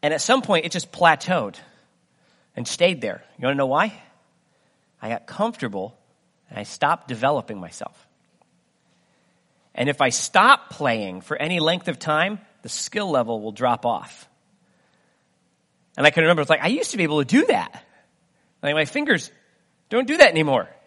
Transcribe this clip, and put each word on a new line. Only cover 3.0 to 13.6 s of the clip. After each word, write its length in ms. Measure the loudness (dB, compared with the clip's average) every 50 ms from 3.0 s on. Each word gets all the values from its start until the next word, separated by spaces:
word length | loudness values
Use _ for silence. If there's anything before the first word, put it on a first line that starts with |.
there. 240 | -6 -8 -8 -8 -14 _ _ -4
You 60 | -4
wanna 100 | -2 0
know 120 | 0 0
why? 280 | 0 2 0 0 0 -4 -12 -20 _ _ _ _ _ _ _ _ _ _ _ _ _ _ _ _ _ _ _
I 80 | -10 -8
got 180 | -8 -8 _
comfortable, 720 | -14 -6 -4 -4 -4 -4 -6 -8 -8 -6 -8 -10 -10 -12 _ _ _ _ _ _ _ _ _ _ _
and 80 | -12 -12
I 60 | -12
stopped 420 | -12 -6 -2 0 0 0 -2 -4
developing 540 | -12 -8 -2 0 0 0 0 -4 -8 -12 -14
myself. 460 | -14 -16 -14 -14 -16 -16 _ _ _ _ _ _ _ _ _ _ _ _ _ _ _ _ _ _ _ _ _ _ _ _ _ _ _ _ _ _ _ _ _ _ _ _ _
And 140 | -4 -2 -2
if 140 | 0 2
I 80 | 0 0
stop 580 | 0 -2 -6 0 2 4 6 6 6 4 4 -16
playing 540 | -12 -4 -2 -2 0 -2 -4 -6 -8 -12
for 180 | -10 -10 -6 -6
any 200 | -4 -4 -2 0
length 280 | 0 0 -2 -2 -4 -8
of 100 | -8 -6
time, 420 | -4 -2 -2 0 0 -4 -8 -10 -14 _ _ _
the 80 | _ -14
skill 420 | -12 -10 -10 -6 -6 -6 -4 0
level 300 | 0 -2 0 -2 -4 -6
will 120 | -8 -10
drop 340 | -8 -2